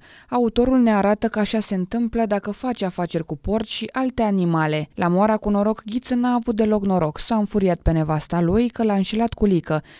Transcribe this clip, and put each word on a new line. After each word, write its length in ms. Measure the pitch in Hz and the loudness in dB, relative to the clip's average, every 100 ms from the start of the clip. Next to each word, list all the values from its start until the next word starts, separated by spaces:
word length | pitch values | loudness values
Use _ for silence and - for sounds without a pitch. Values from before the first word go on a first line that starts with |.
| - - - | -14 -20 -4
Autorul 480 | 247 233 233 247 262 | 0 0 2 2 4
ne 160 | 233 | 4
arată 340 | 208 196 214 226 | 4 2 2 0
că 120 | 214 | 0
așa 200 | 202 220 | -2 -2
se 160 | - 190 | -2 -4
întâmplă 500 | 180 233 233 233 226 | -4 -4 -2 -2 -2
dacă 260 | 202 208 | -2 -4
faci 300 | 202 254 233 | -6 -6 -4
afaceri 440 | 190 180 175 165 156 | -4 -4 -4 -4 -6
cu 100 | 151 | -8
porci 340 | - 214 214 | -4 -4 -4
și 200 | - 220 | -8 -6
alte 300 | 262 262 240 | -4 -4 0
animale. 680 | 214 196 175 165 156 151 147 | 0 2 2 2 0 -2 -6
La 140 | - 175 | -4 0
moara 300 | 180 214 214 | 2 2 0
cu 120 | 208 | 0
noroc, 340 | 202 208 214 214 | 0 0 -2 -6
Ghiță 300 | 240 - 247 | -8 -4 -2
n-a 180 | 247 | 0
avut 220 | 240 233 220 | 0 0 0
deloc 300 | 220 214 202 | 2 2 2
noroc. 340 | 185 156 - | 0 0 -4
S-a 160 | - 226 | -2 -2
înfuriat 440 | 202 208 190 170 | 0 0 0 0
pe 120 | - | 0
nevasta 500 | 165 156 156 - 170 | 0 0 -2 -2 0
lui 280 | 170 208 240 | 2 2 0
că 140 | - | 0
l-a 100 | 220 | 0
înșelat 400 | 196 185 214 233 | 0 0 -2 -2
cu 120 | - 208 | 0 2
Lică. 360 | 175 - 156 - | 2 0 -4 -4